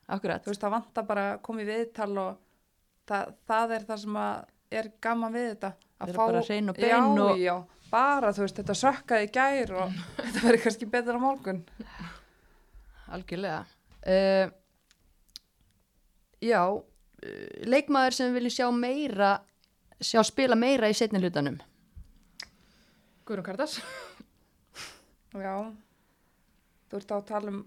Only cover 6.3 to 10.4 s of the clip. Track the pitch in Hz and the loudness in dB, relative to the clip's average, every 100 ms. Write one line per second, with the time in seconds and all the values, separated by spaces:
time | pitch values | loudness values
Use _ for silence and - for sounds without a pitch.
6.3 | 233 226 208 208 185 233 233 233 208 202 | 2 0 -2 -2 0 4 6 6 6 4
7.3 | 185 180 175 175 _ - 226 269 285 226 | 4 2 0 -6 _ -2 2 4 4 2
8.3 | 202 196 - 202 202 262 269 - 226 208 | 0 -4 -4 -4 2 2 2 0 0 2
9.3 | 254 269 277 220 185 185 175 175 - - | 2 2 2 -2 -2 -4 -4 -10 -10 -8
10.3 | - | 0